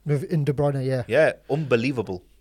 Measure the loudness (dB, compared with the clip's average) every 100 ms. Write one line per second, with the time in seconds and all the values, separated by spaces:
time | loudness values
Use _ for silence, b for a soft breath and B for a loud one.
0 | -4 -2 0 0 0 0 0 0 -2 -2
1 | 0 2 2 0 -4 -4 2 2 2 -2
2 | -4 -6 -12 _